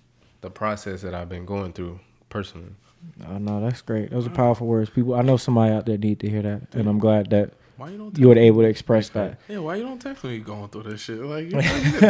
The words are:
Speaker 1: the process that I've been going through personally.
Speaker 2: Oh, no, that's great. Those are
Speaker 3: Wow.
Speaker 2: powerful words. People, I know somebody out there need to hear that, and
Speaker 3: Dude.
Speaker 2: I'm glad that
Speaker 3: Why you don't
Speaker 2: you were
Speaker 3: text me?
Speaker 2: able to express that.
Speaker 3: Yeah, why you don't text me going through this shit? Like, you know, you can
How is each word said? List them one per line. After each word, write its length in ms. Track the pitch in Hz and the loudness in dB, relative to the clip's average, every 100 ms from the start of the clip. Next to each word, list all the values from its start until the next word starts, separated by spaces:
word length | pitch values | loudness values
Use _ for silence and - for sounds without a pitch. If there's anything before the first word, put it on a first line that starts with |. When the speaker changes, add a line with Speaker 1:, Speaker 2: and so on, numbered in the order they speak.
| _ _ _ _ | _ _ _ _
Speaker 1:
the 80 | 92 | -18
process 520 | - 107 104 101 92 | -6 -6 -6 -8 -10
that 120 | 95 | -10
I've 140 | 87 87 | -10 -10
been 180 | 87 90 | -12 -8
going 280 | 101 92 | -8 -8
through 260 | 82 87 90 _ _ - | -10 -12 -14 _ _ -14
personally. 400 | 107 95 85 90 98 _ _ 170 - - | -10 -10 -14 -20 -20 _ _ -20 -20 -14
Speaker 2:
Oh, 100 | 98 | -8
no, 200 | 104 104 | -6 -4
that's 220 | 113 120 | -4 -6
great. 300 | - 110 104 | -6 -6 -4
Those 140 | 120 120 | -6 -4
are 40 | |
Speaker 3:
Wow. 60 | 131 | 0
Speaker 2:
powerful 320 | 120 120 117 | 2 2 0
words. 220 | 113 110 | 0 0
People, 260 | - 123 120 | -2 -2 0
I 60 | |
know 140 | 131 127 | 2 2
somebody 380 | - 117 113 | 2 2 2
out 120 | 107 107 | 0 -2
there 120 | 104 | -2
need 220 | 107 104 | -2 -2
to 80 | 104 | -4
hear 120 | 107 | -4
that, 200 | 104 104 | -4 -6
and 100 | - | -8
Speaker 3:
Dude. 160 | 117 104 | -4 0
Speaker 2:
I'm 120 | 104 | 2
glad 300 | 110 107 98 | 4 4 2
that 200 | 104 101 - _ - | 0 0 -6 _ -20
Speaker 3:
Why 140 | 143 | -16
you 80 | 208 | -16
don't 200 | 214 156 | -8 6
Speaker 2:
you 100 | 123 | 8
were 60 | 113 | 10
Speaker 3:
text 60 | |
me? 60 | 117 | 10
Speaker 2:
able 140 | 110 | 8
to 60 | 113 | 4
express 400 | 107 - 113 104 | 2 0 0 0
that. 300 | 110 98 - - | -4 -6 -8 -14
Speaker 3:
Yeah, 80 | 208 | -10
why 160 | 156 190 | -8 -8
you 80 | |
don't 160 | 247 247 | -10 -12
text 220 | 269 269 | -14 -12
me 160 | 131 117 | -10 -10
going 300 | 104 104 101 | -10 -12 -14
through 140 | - | -14
this 180 | 107 107 | -12 -12
shit? 180 | - 113 | -10 -10
Like, 260 | 139 151 165 | -8 -10 -6
you 60 | |
know, 80 | 143 | -2
you 320 | 165 - 143 | 0 0 0
can 80 | 151 208 | 4 4